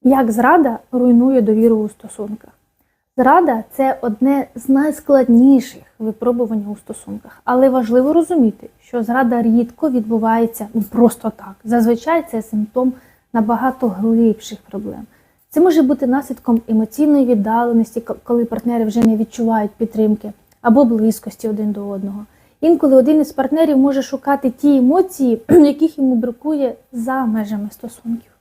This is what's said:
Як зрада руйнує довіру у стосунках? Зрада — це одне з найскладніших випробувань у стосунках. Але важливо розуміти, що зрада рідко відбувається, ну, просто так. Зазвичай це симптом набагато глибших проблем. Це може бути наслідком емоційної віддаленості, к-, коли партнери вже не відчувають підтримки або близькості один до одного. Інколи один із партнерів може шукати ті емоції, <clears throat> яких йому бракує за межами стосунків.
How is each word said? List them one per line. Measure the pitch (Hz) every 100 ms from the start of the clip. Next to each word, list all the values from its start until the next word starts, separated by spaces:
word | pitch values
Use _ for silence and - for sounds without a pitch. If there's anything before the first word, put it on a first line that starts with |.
Як | 254 269 233
зрада | 220 254 349 269 226 _
руйнує | 247 247 233 254 262
довіру | 214 214 233 220
у | 214
стосунках? | - 214 - 208 214 - _ _ _ _ _ _ -
Зрада — | 254 330 330 226 -
це | - 269 262
одне | 240 208 262 277 - 247
з | -
найскладніших | 269 302 294 - 277 262 233 262 269 - - _ _
випробувань | 220 214 233 240 233 220 202
у | 208
стосунках. | - 220 - 208 - -
Але | - 247 269
важливо | 254 220 247 262
розуміти, | 320 320 349 233 - - _
що | _ 240
зрада | 226 240 247 240
рідко | 233 226 240 - 311
відбувається, | 254 220 226 220 226 233 - 214
ну, | 226
просто | 202 220 233 - 226 -
так. | - 196
Зазвичай | 220 240 226 233 294 330 311
це | 226
симптом | 214 214 214 254 254 254 _ _ _
набагато | 233 214 233 262 254 240
глибших | 185 226 226 226 214 - 208 _
проблем. | 202 208 190 220 _ _ _ _
Це | -
може | 359 320
бути | 262 285 254
наслідком | 262 269 247 - 226 -
емоційної | 220 220 - 302 285 247
віддаленості, | 240 202 226 240 233 226 -
к-, | 226 -
коли | - 240 233
партнери | 220 240 240 220
вже | 220
не | 226 214
відчувають | 220 - 226 226 208
підтримки | _ 220 214 214 214 214 - _ _
або | 240 226 262
близькості | 226 220 220 - - 220
один | 214 214
до | 208 202
одного. | 196 196 202 214 _ _ _
Інколи | 320 330 294 262
один | 254 311
із | 294
партнерів | - 262 311 320 277
може | 277 269
шукати | 262 269 - 277 269
ті | 233 285 277
емоції, | 247 339 381 - 262 226 -
<clears throat> |
яких | 330 294 285 320 -
йому | 262 247
бракує | 247 233 294 302 262 233 _
за | 247 226 262 247
межами | 220 208 214 208
стосунків. | - 226 - 233 233 _ _